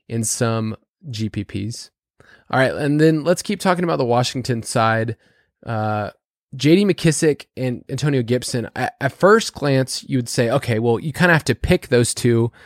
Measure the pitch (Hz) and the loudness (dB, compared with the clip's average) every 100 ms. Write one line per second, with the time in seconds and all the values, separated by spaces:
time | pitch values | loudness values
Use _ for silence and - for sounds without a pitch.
0 | - 113 110 - 117 113 110 107 _ _ | -8 -6 -4 -2 -2 -2 -4 -8 _ _
1 | 160 110 110 110 98 98 104 - - _ | -14 -8 -6 -6 -8 -8 -8 -10 -18 _
2 | _ _ _ _ - 127 131 80 143 147 | _ _ _ _ -4 0 0 0 0 4
3 | 156 160 135 139 - 196 190 175 175 151 | 4 4 0 -2 -4 -2 0 0 0 -2
4 | 123 120 123 131 120 117 110 123 113 113 | 0 0 0 -4 -4 -6 -4 0 2 0
5 | 113 107 _ _ _ _ - 110 107 107 | -2 -8 _ _ _ _ -8 -4 -2 -4
6 | 101 - _ _ _ 135 135 180 202 165 | -6 -12 _ _ _ -2 4 4 4 2
7 | 170 151 160 139 - - 127 120 - 135 | 0 2 0 0 -6 -6 -6 -6 -8 -4
8 | 147 135 113 123 - 123 110 - - - | 0 0 0 -2 -2 -6 -6 -6 -6 -4
9 | 135 - 185 220 - - 143 131 127 - | -6 2 6 6 2 -4 0 2 0 -6
10 | - 131 117 - 117 127 - 110 120 117 | -4 -4 -2 -2 0 0 0 0 0 0
11 | 156 - 175 160 - 113 - 180 - 120 | -2 2 4 4 2 -2 0 0 2 2
12 | 120 - 123 117 117 - | 2 0 2 2 0 -4